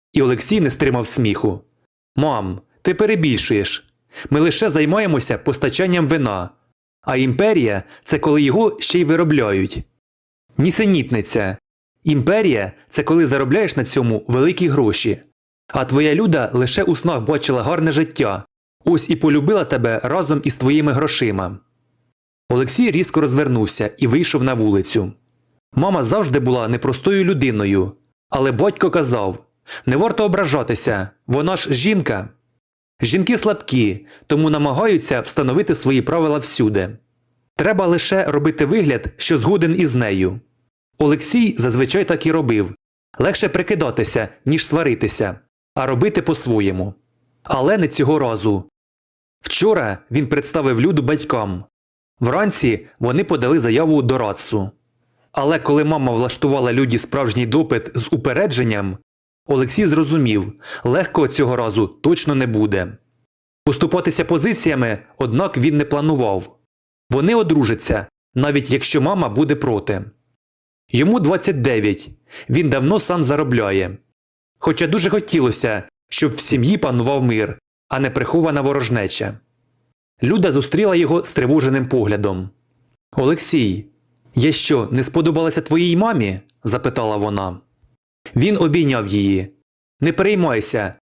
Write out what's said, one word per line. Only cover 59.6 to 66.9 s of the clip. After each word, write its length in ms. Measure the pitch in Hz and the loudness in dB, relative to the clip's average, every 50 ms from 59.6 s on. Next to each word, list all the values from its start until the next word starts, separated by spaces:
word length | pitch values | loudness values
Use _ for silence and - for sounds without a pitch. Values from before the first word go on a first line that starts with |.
| 131 123 - 214 214 | 0 0 0 0 2
зрозумів, 640 | 165 151 156 160 139 165 160 135 117 107 101 95 101 - - - - - - - | 2 2 2 2 2 2 2 2 2 2 0 -2 -4 -8 -14 -18 -18 -12 -6 -2
легко 440 | 120 127 185 175 - - 165 143 127 | 0 0 0 0 -2 0 0 0 0
цього 280 | - - 135 120 127 | 0 0 0 0 0
разу 300 | 120 117 110 98 113 104 | -2 -2 -2 0 0 0
точно 480 | 90 - - - 151 175 - - 156 143 | 0 -2 -2 0 0 2 2 0 0 0
не 120 | 135 131 | 0 0
буде. 460 | 123 110 107 107 101 98 95 90 95 104 - _ _ _ _ _ _ _ _ _ _ _ _ - | 0 0 0 0 0 0 -2 -4 -6 -10 -16 _ _ _ _ _ _ _ _ _ _ _ _ -2
Поступатися 600 | 151 131 - 175 160 180 180 170 170 - - 160 | -2 0 0 0 0 0 0 0 0 -2 -2 0
позиціями, 720 | - 170 156 151 233 202 - - 160 147 131 123 113 104 - - _ _ - | 0 0 0 0 0 0 0 0 0 0 0 0 -2 -2 -4 -8 _ _ -6
однак, 400 | 135 117 110 139 196 190 - 123 | -4 -2 0 0 0 0 0 0
він 180 | 120 160 147 | 0 2 2
не 80 | 147 147 | 0 0
планував. 760 | 143 143 143 147 156 156 131 123 107 98 92 - - - _ _ _ _ _ _ _ | 0 0 0 0 2 2 2 2 0 0 -2 -4 -8 -16 _ _ _ _ _ _ _